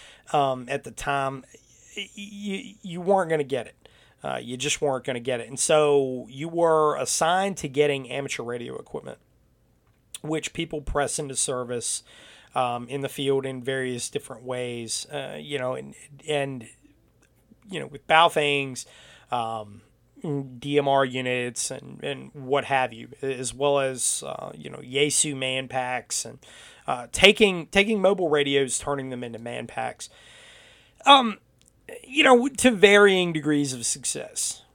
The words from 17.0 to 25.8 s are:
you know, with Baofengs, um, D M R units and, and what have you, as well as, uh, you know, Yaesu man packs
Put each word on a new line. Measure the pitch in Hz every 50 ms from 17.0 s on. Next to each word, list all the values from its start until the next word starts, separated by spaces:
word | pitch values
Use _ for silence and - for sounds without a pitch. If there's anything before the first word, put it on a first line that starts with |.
| _ _ _ _ _ _ _ _ _ _ - _ _ 202
you | 190 156
know, | 139
with | 135 143 135 _
Baofengs, | - 165 160 170 170 - 165 147 147 143 143 139 135 127 - - - - - - - - - _ -
um, | 127 120 117 113 113 110 107 104 101 98 _ _ _ _ _ _ _ - - 165 147 143 135 131 127 120
D | 131 143 143
M | 143 139
R | 139 139 135
units | 135 127 123 131 127 127 123 127 123 123 117 - - -
and, | 131 127 - 131 - - -
and | 143 139 131 131 135 -
what | 147 135 127 139 143 127
have | - 139 131 127 123
you, | 117 113 120 120 127 -
as | - 135 131 123 131 117 120
well | 127 139 143 143 139
as, | 135 135 131 120 - - - - -
uh, | - - - - - -
you | - 147 139
know, | 131 -
Yaesu | - 123 127 139 147 151 139 - - 156 139
man | 135 131 131 131 131 131
packs | 127 - 131